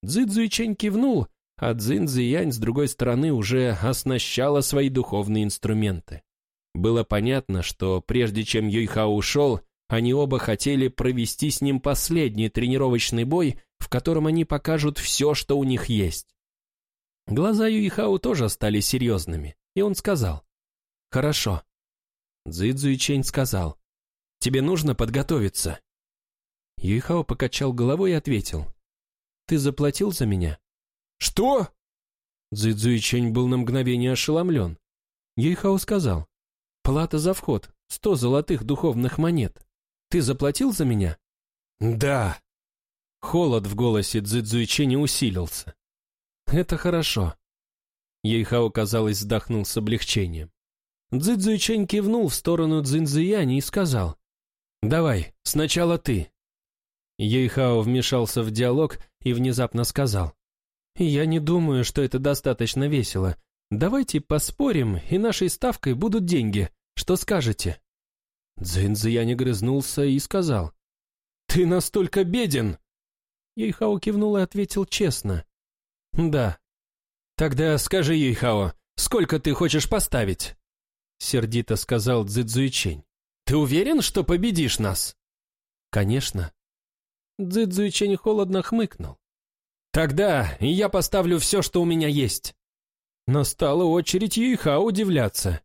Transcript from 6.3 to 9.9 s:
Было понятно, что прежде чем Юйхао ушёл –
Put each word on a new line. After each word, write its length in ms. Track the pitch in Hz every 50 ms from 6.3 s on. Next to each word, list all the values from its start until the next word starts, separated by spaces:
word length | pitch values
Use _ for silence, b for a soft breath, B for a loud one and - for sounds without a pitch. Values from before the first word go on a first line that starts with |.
| _ _ _ _ _ _ _ _ _
Было 300 | 87 90 110 117 117 110
понятно, 580 | _ - 104 104 123 131 135 127 - 98 92
что 400 | 85 - - _ - 95 92 90
прежде 420 | - - 107 123 123 110 101 110 110
чем 240 | - - 113 107 107
Юйхао 480 | 101 113 117 98 - 107 110 107 104
ушёл – 460 | 104 98 - - 143 147 139 117 - - _ _ _ _ _